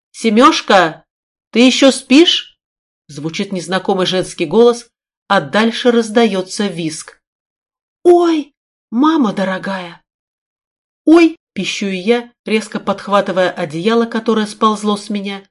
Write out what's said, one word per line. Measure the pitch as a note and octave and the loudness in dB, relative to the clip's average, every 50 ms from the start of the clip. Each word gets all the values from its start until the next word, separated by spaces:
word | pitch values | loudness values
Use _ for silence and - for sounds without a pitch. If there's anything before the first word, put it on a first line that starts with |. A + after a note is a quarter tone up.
| _ _ | _ _
"Семешка, | - - - A3+ G#3 A3+ C4+ D#4 D#4+ - - - G#3+ F#3 E3+ D#3 D#3 - _ _ _ _ _ _ _ _ _ _ | -10 -6 -2 0 4 4 4 4 4 0 0 2 2 2 2 0 -2 -8 _ _ _ _ _ _ _ _ _ _
ты | - A3 | 2 2
еще | B3 B3+ B3 - C#4 C4+ | 4 4 4 4 4 4
спишь?" | B3 - - - B3+ D4+ F4 F4+ - - - - _ _ _ _ _ _ _ _ _ _ _ - | 4 2 0 2 4 6 6 4 2 -2 -6 -10 _ _ _ _ _ _ _ _ _ _ _ -20
Звучит | C#3+ C#3+ C#3+ D#3+ D#3 - G3 - | -14 -12 -10 -10 -8 -8 -8 -8
незнакомый | G3 F3+ D#3+ E3 F#3+ F#3 - - G3 F#3 F3+ | -8 -10 -6 -4 -6 -4 -2 -2 -2 -2 -2
женский | F3 F#3 F#3 E3+ - - - F3 | -2 -2 -4 -4 -6 -6 -6 -6
голос, | D3 F3 A3+ A#3+ A#3+ A#3 A#3 - _ _ _ _ _ _ _ _ | 0 2 4 4 4 2 0 -6 _ _ _ _ _ _ _ _
а | - G3+ F#3+ | -2 -2 -2
дальше | D3+ C3+ - G#3 A3+ A3+ A3+ - - B3 | 0 -2 -2 0 0 0 -2 -2 0 0
раздается | A3+ A#3 A3 G#3+ G#3+ A#3+ A#3 G#3+ G3 F#3 F#3 - - - G#3 | 2 2 0 0 0 2 2 2 0 -2 -6 -6 -6 -6 -6
визг. | F#3+ E3+ E3 E3 D#3 D#3 - - - - _ _ _ _ _ _ _ _ _ _ _ _ _ _ _ _ _ - | -6 -6 -6 -8 -8 -8 -10 -14 -18 -20 _ _ _ _ _ _ _ _ _ _ _ _ _ _ _ _ _ 4
"Ой, | F4 F4 F4 F4 E4+ D#4+ D4+ C#4 - _ _ _ _ _ _ _ _ | 4 4 4 4 2 0 -2 -4 -8 _ _ _ _ _ _ _ _
мама | A3 A#3+ D4 D#4 D#4+ D#4 B3+ G3+ | -2 0 2 2 2 2 0 0
дорогая!" | E3 G3+ F#3+ F#3+ F#3 F3+ D#3+ G3 F#3+ F#3 F3 E3+ E3+ - _ _ _ _ _ _ _ _ _ _ _ _ _ _ _ _ _ _ _ _ _ | -2 -2 -4 -4 -4 -6 -8 -8 -10 -10 -12 -14 -18 -20 _ _ _ _ _ _ _ _ _ _ _ _ _ _ _ _ _ _ _ _ _
"Ой!" | D#4 D#4+ F4 E4 D#4+ D#4+ - _ _ - | 4 6 6 6 4 0 -4 _ _ -10
пищу | - E3+ - - - G3+ | -8 -8 -8 -6 -6 -6
я, | G3 F#3+ F3+ F3 A3 A#3+ A#3+ A#3 A#3+ _ _ - | -6 -6 -4 -2 0 0 0 -2 -8 _ _ -6
резко | F#3+ G#3+ A3 G#3+ - - G3 | -4 -4 -4 -4 -6 -10 -8
подхватывая | - G#3+ G3 G3 - G3 G3+ G3+ G3 G3 F3 F#3 F#3 F3 | -6 -6 -6 -6 -4 -2 0 0 0 0 0 0 -2 -2
одеяло, | - G3 F3 D3 D3+ E3 F3 A3 A#3 A#3 A#3 | -2 -6 -8 -8 -6 -4 -2 0 0 0 0
которое | A#3 A#3 A3 A3+ A3 A3 A3 G#3+ | -2 -4 -4 -2 -2 -2 -2 -2
сползло | G#3 - - A3+ A3 G#3+ G#3 G#3 G#3 G3+ G#3 | -6 -4 -2 0 0 0 -2 -4 -4 -4 -4
с | - - | -6 -8
меня, | G#3 G3+ G3 G3+ G3 G3 G3 _ | -8 -8 -8 -10 -12 -14 -16 _